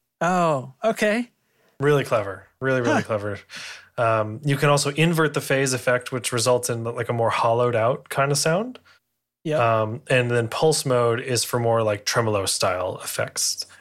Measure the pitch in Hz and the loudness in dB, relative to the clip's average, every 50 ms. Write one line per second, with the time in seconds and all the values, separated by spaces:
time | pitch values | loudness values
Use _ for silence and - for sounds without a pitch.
0 | _ _ _ - 170 170 185 180 175 160 151 135 127 135 - - - 220 220 - | _ _ _ -4 -2 0 2 2 2 2 0 0 -4 -8 -10 -4 -2 -2 0 2
1 | 220 214 208 233 240 - _ _ _ _ _ _ _ _ _ - 135 143 147 139 | 0 0 0 0 -4 -6 _ _ _ _ _ _ _ _ _ -2 2 2 2 2
2 | 131 - 131 110 101 98 95 98 - _ _ - 127 135 131 127 120 117 302 233 | 2 0 0 -2 -2 -2 -8 -12 -16 _ _ -6 -2 0 0 0 2 2 0 0
3 | - - 113 104 101 104 101 92 - - - - - - - - - _ - - | 0 -2 -4 -4 -4 -4 -8 -8 -12 -16 -18 -16 -16 -16 -16 -18 -20 _ -4 -2
4 | 120 113 113 110 107 107 110 110 - 147 139 135 151 147 147 143 - 143 143 156 | 0 2 2 2 0 -2 -6 -4 -2 -2 0 2 4 4 4 4 2 -2 0 2
5 | 156 170 170 160 160 151 151 151 - - 139 135 139 131 131 120 - 131 123 123 | 2 2 4 2 2 2 0 -2 -2 0 0 0 2 0 -2 -2 0 0 0 0
6 | - - 135 123 113 - - 120 110 127 123 120 120 - 120 117 113 117 120 127 | -2 -4 -8 -6 -6 -4 -2 0 2 2 2 2 2 -2 -4 -4 -4 -6 -6 -6
7 | 117 - 123 117 113 110 - - - 117 117 120 123 123 117 110 110 120 143 - | -4 -2 0 0 0 0 2 2 2 2 2 4 2 2 2 2 2 2 0 -2
8 | - - - - 139 143 143 143 - 160 160 190 226 254 254 - _ _ - _ | -6 -8 -2 0 0 0 2 0 0 0 0 0 -2 -4 -10 -16 _ _ -20 _
9 | _ _ _ _ _ _ _ _ - 165 151 - 120 113 113 110 110 107 113 127 | _ _ _ _ _ _ _ _ -6 -2 0 2 2 4 4 2 0 -2 -4 -8
10 | - - 143 127 123 120 120 120 117 113 - - 165 160 151 - - 139 127 123 | -4 0 2 2 2 2 0 0 0 0 -2 2 2 2 2 2 0 0 2 2
11 | 120 117 117 117 - 131 123 113 - - - 120 117 117 113 117 113 107 104 104 | 2 2 0 0 -2 -2 -2 -2 -2 -2 -2 -2 0 2 2 2 2 0 -2 -2
12 | - - - 127 117 110 107 101 95 92 - - - 98 90 90 92 95 - - | -4 -2 -2 0 0 2 0 0 0 -2 -2 -2 -2 -2 -2 -2 -4 -6 -6 -8
13 | - - - - - - - - - - - - - - - - | -10 -10 -6 -6 -6 -6 -4 -4 -4 -4 -4 -6 -8 -14 -14 -10